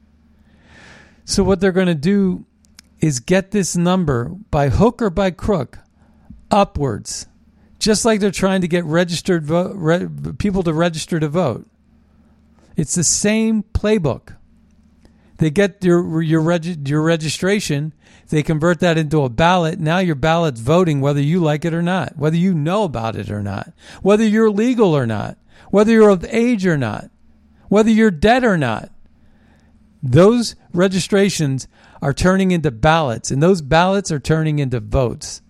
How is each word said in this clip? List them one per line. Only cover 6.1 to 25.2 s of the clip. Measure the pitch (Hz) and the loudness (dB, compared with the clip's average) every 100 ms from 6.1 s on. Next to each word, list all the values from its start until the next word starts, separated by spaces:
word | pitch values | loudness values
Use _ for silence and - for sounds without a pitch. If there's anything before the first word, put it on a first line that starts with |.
| _ - - - | _ -20 -20 -2
upwards, | 208 196 147 135 104 - - - _ _ _ _ - | 0 0 -2 -4 -4 -10 -14 -16 _ _ _ _ -4
just | - 208 226 | -2 0 2
like | 220 | 0
they're | 202 | -2
trying | - 190 190 | -2 -2 0
to | 175 | -2
get | 175 160 | -2 0
registered | 165 180 165 - 175 147 | -2 0 -2 -2 -2 0
vo-, | 170 185 | -2 -2
re-, | 196 156 175 175 143 147 151 | -4 -2 -2 -2 -10 -10 -4
people | 208 190 | -2 -2
to | 170 | -2
register | 156 175 160 - 170 | 0 -2 -4 -6 -4
to | 151 | -2
vote. | 170 151 95 - _ _ _ _ _ _ _ _ _ _ - | -2 -2 -4 -10 _ _ _ _ _ _ _ _ _ _ -6
It's | 151 180 | -4 -2
the | |
same | 151 - 208 220 220 220 | -2 0 0 0 0 -2
playbook. | - - 208 220 147 - - - _ _ _ _ _ _ - _ _ - | -2 -2 0 0 0 -4 -10 -20 _ _ _ _ _ _ -20 _ _ -4
They | 160 | -2
get | 147 202 - | 2 0 0
your, | 180 175 175 160 | 2 2 0 -2
your | 160 160 | 0 0
regi-, | 160 175 165 165 139 | 2 0 -4 -6 -2
your | 151 | 0
registration, | 156 165 156 - 185 208 - 143 156 - _ _ - | 2 0 -2 -4 -2 -2 -2 -4 -6 -12 _ _ -4
they | 151 | -2
convert | 151 156 170 170 | 0 0 0 2
that | 180 160 | 2 0
into | 151 156 | 0 0
a | 131 | 0
ballot. | 113 170 185 160 175 | 0 2 2 0 -2
Now | 156 180 | -2 0
your | 180 143 | 0 0
ballot's | 156 165 165 113 | 0 0 -2 -2
voting | 113 170 175 143 | 0 2 2 0
whether | 139 147 | 0 0
you | 143 180 | 0 0
like | 156 151 170 | 0 -2 -2
it | |
or | 165 | -2
not, | 170 185 - 151 | -2 -2 -6 -4
whether | 151 170 | -2 0
you | 190 | 0
know | 165 151 196 | 0 -2 -2
about | 190 120 113 104 | -2 -4 -6 -6
it | 98 | -8
or | 104 | -6
not, | 101 98 - - - - | -6 -8 -10 -18 -20 -4
whether | 185 214 | 2 2
you're | 220 220 220 | 4 2 2
legal | 202 240 247 196 147 | 2 0 2 2 2
or | 117 | 0
not, | 107 | -4